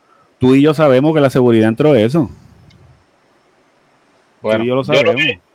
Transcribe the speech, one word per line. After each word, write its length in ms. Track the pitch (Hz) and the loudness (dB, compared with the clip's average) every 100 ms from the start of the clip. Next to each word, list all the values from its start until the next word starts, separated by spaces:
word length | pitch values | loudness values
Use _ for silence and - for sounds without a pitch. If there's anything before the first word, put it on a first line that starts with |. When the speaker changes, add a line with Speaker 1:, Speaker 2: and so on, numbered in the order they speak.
| _ _ _ _ | _ _ _ _
Speaker 1:
tú 140 | 127 135 | 0 2
y 60 | |
yo 120 | 151 | 2
sabemos 400 | 147 151 127 151 | 2 2 2 0
que 60 | 156 | 0
la 100 | 135 | 0
seguridad 380 | 135 123 113 110 | 2 2 2 0
entró 240 | 110 - | 0 0
de 120 | 123 | 2
eso. 240 | 113 165 104 - _ _ _ _ _ _ _ _ _ _ _ _ _ _ _ _ _ _ _ _ | 0 -2 -4 -10 _ _ _ _ _ _ _ _ _ _ _ _ _ _ _ _ _ _ _ _
Speaker 2:
Bueno, 180 | 110 110 | -6 -4
Speaker 1:
Tú 40 | |
y 40 | 120 | -4
yo 60 | |
lo 80 | 131 | -6
Speaker 2:
yo 60 | 131 | -2
creo 120 | 151 | -2
Speaker 1:
sabemos. 200 | 120 123 | -2 -4
Speaker 2:
que, 180 | - 92 _ | -6 -8 _